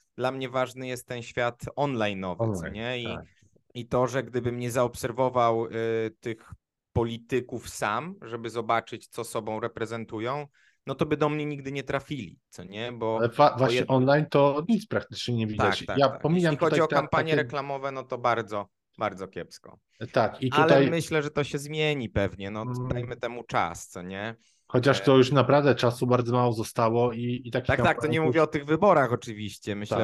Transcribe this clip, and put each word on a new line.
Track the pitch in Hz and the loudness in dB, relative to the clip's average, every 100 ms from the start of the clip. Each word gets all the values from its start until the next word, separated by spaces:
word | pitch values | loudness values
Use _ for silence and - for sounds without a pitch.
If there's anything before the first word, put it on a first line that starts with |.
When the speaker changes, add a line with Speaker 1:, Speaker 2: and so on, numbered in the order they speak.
| _ - | _ -4
Speaker 1:
Dla | 127 | -4
mnie | 131 131 | -4 -4
ważny | 131 123 127 127 | -2 -4 -6 -10
jest | 123 - | -10 -10
ten | 123 | -12
świat | 120 - 120 120 - - | -8 -2 -2 -4 -8 -4
online'owy, | 143 120 107 95 95 87 | -2 0 -2 -2 -6 -2
co | |
Speaker 2:
Online, | 113 98 80 | -2 -2 -6
Speaker 1:
nie? | 104 117 123 | -8 -6 -6
I, | 117 | -6
Speaker 2:
tak. | 85 85 _ _ _ _ | -8 -12 _ _ _ _
Speaker 1:
i | 123 117 | -14 -4
to, | 123 127 | 0 0
że | 131 | -2
gdybym | 113 123 120 120 | -4 -4 -4 -4
nie | 123 | -2
zaobserwował, | 123 123 - 131 117 131 123 117 113 117 | 0 0 -2 -6 -2 0 2 2 2 -2
y, | 113 113 113 110 - | -4 -2 -2 -4 -6
tych | 117 110 - - _ _ _ | -10 -10 -12 -20 _ _ _
polityków | 123 117 117 - 127 123 120 - | -2 -2 -4 -4 -4 -4 -10 -10
sam, | - 110 110 160 196 | -6 -2 -2 -6 -12
żeby | 113 117 113 | -12 -10 -8
zobaczyć, | 113 110 113 - 110 - | -6 0 0 -2 -10 -12
co | - | -12
sobą | 113 120 107 110 | -8 -6 -6 -6
reprezentują, | 117 - 110 113 110 113 113 147 143 _ _ _ - | -6 -6 -8 -8 -8 -6 -6 -6 -8 _ _ _ -6
no | |
to | 135 151 | -2 0
by | 147 | 2
do | 151 | 2
mnie | 151 147 | 0 -4
nigdy | 143 135 | -6 -8
nie | 143 | -8
trafili, | - 139 - 143 90 - _ | -4 -4 -4 -10 -10 -14 _
co | - | -18
nie? | 90 104 120 | -14 -10 -8
Bo, | 120 113 113 | -4 -2 0
Speaker 2:
Ale | 117 | 2
fa-, | 127 143 | 4 4
Speaker 1:
bo | 120 | 4
Speaker 2:
właśnie | 131 123 | 2 2
Speaker 1:
jed- | 117 | 2
Speaker 2:
online | 131 131 151 151 | 2 4 2 4
to | 143 143 143 170 | 4 4 2 0
nic | 220 - | -2 0
praktycznie | 110 - 107 - 117 | -4 -4 -8 -4 -2
nie | 107 | -2
widać. | 107 110 98 | 0 0 -2
Speaker 1:
Tak, | 82 | -2
tak, | 101 | 2
Speaker 2:
Ja | 139 | 2
Speaker 1:
tak. | - | 2
Speaker 2:
pomijam | 151 175 170 | 0 2 2
Speaker 1:
Jeśli | 147 165 | 2 2
chodzi | |
Speaker 2:
tutaj | 156 | 4
Speaker 1:
o | 156 | 4
Speaker 2:
te | 156 | 2
Speaker 1:
kampanię | 151 160 160 | 0 0 2
Speaker 2:
takie | 156 | 0
Speaker 1:
reklamową, | 127 147 139 139 135 | 0 -4 -6 -6 -6
no | 135 | -8
to | 123 123 | -8 -2
bardzo, | 120 113 104 104 98 _ _ - | 0 0 -2 -6 -8 _ _ -6
bardzo | 104 92 92 | -6 -4 -12
kiepsko. | 90 80 - - - _ - 113 | -12 -14 -16 -20 -20 _ -16 -4
Speaker 2:
Tak, | 131 107 - | 0 0 0
i | 131 | 0
Speaker 1:
Ale | 143 | 4
Speaker 2:
tutaj | 160 139 139 | 6 6 4
Speaker 1:
myślę, | 170 - 156 | 0 -2 -2
że | 147 | -2
to | 156 | -2
się | 139 147 | -4 -4
zmieni | 147 156 151 143 110 | -6 -2 0 -2 -2
pewnie, | 107 98 95 98 | 0 -2 -2 -8
no, | 107 | -6
Speaker 2:
Mm. | 120 123 127 | -6 -6 -4
Speaker 1:
dajmy | 123 120 120 | -4 -6 -6
temu | 120 120 | -8 -8
czas, | 113 123 87 87 - | -4 -2 -2 -4 -12
co | 95 | -12
nie? | 90 95 110 113 _ _ - | -10 -8 -8 -10 _ _ -2
Speaker 2:
Chociaż | 127 127 127 | 2 4 4
Speaker 1:
E, | |
Speaker 2:
to | - 135 | 6 6
już | 120 | 8
naprawdę | 139 120 143 143 | 8 8 6 6
czasu | 123 123 - 127 | 4 2 2 2
bardzo | 123 117 | 2 2
mało | 123 123 | 2 2
zostało | 113 107 - 113 117 120 | 0 -4 0 2 4 2
i, | 117 120 123 | 0 -4 -6
i | 117 | -4
takich | 123 123 | -4 0
Speaker 1:
Tak, | 135 | 2
tak, | 170 | 2
to | |
Speaker 2:
kampanii | 151 151 | 2 0
Speaker 1:
nie | 160 | 0
Speaker 2:
już | 160 | 2
Speaker 1:
mówię | 156 | 4
o | 151 | 2
tych | 151 | 0
wyborach | 143 156 208 160 123 | 0 4 6 6 6
oczywiście, | 120 - 104 104 - - 101 | 0 -4 -8 -8 -8 -6 -4
myślę | 104 104 | -2 -2